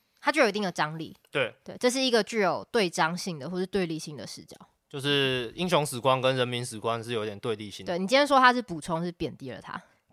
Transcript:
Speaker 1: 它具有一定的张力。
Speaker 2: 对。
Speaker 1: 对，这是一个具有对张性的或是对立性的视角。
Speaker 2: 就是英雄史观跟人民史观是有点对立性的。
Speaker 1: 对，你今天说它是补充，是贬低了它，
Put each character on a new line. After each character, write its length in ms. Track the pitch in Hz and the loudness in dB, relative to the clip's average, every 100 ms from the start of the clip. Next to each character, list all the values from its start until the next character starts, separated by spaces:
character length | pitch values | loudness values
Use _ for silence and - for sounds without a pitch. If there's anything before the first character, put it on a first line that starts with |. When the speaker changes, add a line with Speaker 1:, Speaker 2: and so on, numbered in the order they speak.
| _ _ | _ _
Speaker 1:
它 100 | 285 | 0
具 80 | 302 | 4
有 100 | 226 | 4
一 40 | |
定 100 | 208 | 4
的 80 | 190 | -2
张 260 | 170 156 160 | 0 -2 -2
力。 180 | 156 - _ | -10 -14 _
Speaker 2:
对。 200 | 147 113 - | -2 -2 -4
Speaker 1:
对， 120 | - - | -18 -2
这 100 | 254 | 0
是 100 | 262 | 2
一 80 | 262 | 2
个 140 | 233 | 2
具 160 | 202 226 | 2 2
有 260 | 185 127 98 | 2 0 0
对 180 | 233 180 | 0 2
张 300 | 180 160 175 | 2 0 0
性 180 | 190 156 | -8 -8
的 140 | 143 | -6
或 80 | 185 | -6
是 80 | 185 | -4
对 180 | 202 | -2
立 140 | 170 160 | -2 -4
性 180 | 160 139 | -10 -12
的 80 | |
视 200 | 95 - | -14 -14
角。 120 | - - - _ _ | -18 -20 -20 _ _
Speaker 2:
就 120 | 143 | -6
是 520 | 139 143 135 127 117 - | 0 2 2 0 -4 -4
英 120 | 180 | 2
雄 160 | 165 | 2
史 140 | 147 123 | 2 0
观 220 | 131 131 | 2 4
跟 160 | 127 131 | 4 2
人 100 | 123 | 0
民 180 | 120 | -2
史 140 | 123 110 | -6 -4
观 240 | 113 117 | -2 -2
是 100 | 113 | -2
有 120 | 117 | -4
点 120 | 107 101 | -4 -4
对 160 | 123 107 | -4 -4
立 120 | 104 | -6
性 160 | - | -10
的。 80 | 101 | -6
Speaker 1:
对， 60 | 175 | -4
你 80 | 190 | 2
今 100 | 262 | 2
天 80 | |
说 140 | 285 269 | 6 6
它 160 | 247 | 6
是 80 | 247 | 4
补 180 | - 165 | -2 -6
充， 240 | - 165 | -4 -4
是 60 | 175 | -4
贬 260 | - - 180 | -4 -6 -6
低 140 | 131 | -12
了 100 | 104 | -12
它， 180 | - - - _ _ | -10 -12 -14 _ _